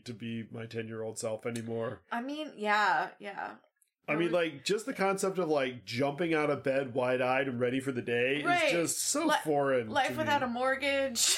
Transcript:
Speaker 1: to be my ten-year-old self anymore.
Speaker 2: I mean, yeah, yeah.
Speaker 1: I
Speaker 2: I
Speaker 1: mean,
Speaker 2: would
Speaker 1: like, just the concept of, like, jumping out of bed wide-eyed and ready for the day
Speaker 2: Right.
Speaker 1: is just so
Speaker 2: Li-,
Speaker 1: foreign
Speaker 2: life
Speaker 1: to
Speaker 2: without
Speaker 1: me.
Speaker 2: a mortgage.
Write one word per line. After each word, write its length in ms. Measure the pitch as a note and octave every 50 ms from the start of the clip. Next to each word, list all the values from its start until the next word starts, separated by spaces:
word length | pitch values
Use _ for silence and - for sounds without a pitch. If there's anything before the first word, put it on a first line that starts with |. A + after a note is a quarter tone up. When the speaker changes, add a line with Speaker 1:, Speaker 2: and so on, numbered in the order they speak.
| A2
Speaker 1:
to 80 | - A#2
be 320 | G2+ A#2+ A#2 A#2 A2+ A2 G#2
my 140 | A#2 A#2 A2+
ten-year-old 520 | A2+ - A2+ A2 A2 A2+ A2 A2 A2 G#2+
self 280 | - - A2 A2 A2 -
anymore. 560 | B2 A#2 A#2 A2+ A2+ A2+ A2+ A2+ B2 - - _ -
Speaker 2:
I 100 | A3 A#3
mean, 300 | A#3+ C4+ D4 D4+ D#4 C#4+ -
yeah, 520 | - G#3 G#3+ G#3 G#3+ G#3 F#3+ F3 D#3 F#3 - - -
yeah. 320 | G3+ G3+ G3 - - - G#3+ A#3 _ _ _ _ _ _ _ _ -
Speaker 1:
I 60 | - D3
Speaker 2:
I 20 |
Speaker 1:
mean, 100 | D#3 E3+
Speaker 2:
would 80 | E3 D#3+
Speaker 1:
like, 300 | F3 E3+ D#3+ C#3+ C3 -
just 200 | - F#3+ A3 -
the 80 | F3+ E3
concept 440 | - F#3+ G3 G3 F#3+ G3+ F#3+ F3+ F3+
of, 100 | F3+ D#3
like, 360 | D#3 C#3+ C3 B2+ B2 A#2+ -
jumping 480 | - A#2+ A#2+ C#3 C#3 D3+ D3 F3+ E3 D#3+
out 140 | D3+ D3+ D3
of 120 | C#3+ B2+ A#2
bed 300 | C#3 C3 C#3 C#3+ B2+ A2+
wide-eyed 540 | C3 B2 B2+ B2+ B2+ C3 B2+ B2+ C3+ C#3
and 120 | C3+ B2 A#2
ready 200 | B2 B2 B2 C3+
for 120 | B2+ C#3
the 100 | C3 A#2+ G#2+
day 380 | A#2 A#2+ A#2+ B2 C3 C#3 D3 C#3+
Speaker 2:
Right. 220 | F4 F4 F4 D#4+
Speaker 1:
is 60 | D4
just 280 | - E3+ E3 D3 - - - -
so 160 | - C#4+ E4
Speaker 2:
Li-, 80 | D4+ D4+ - -
Speaker 1:
foreign 460 | D#3 D3 C#3+ C#3 C#3 C3+ B2 A#2 A2
Speaker 2:
life 220 | - C#4+ B3+ D4+ -
Speaker 1:
to 40 |
Speaker 2:
without 240 | D#4 D#4 D4+ D4 C#4
Speaker 1:
me. 60 | C4
Speaker 2:
a 20 | A#3+
mortgage. 880 | A#3 A#3+ B3+ C4 C4+ C4 C#4 C#4 C#4 C#4 C4+ C4+ A#3+ - - - -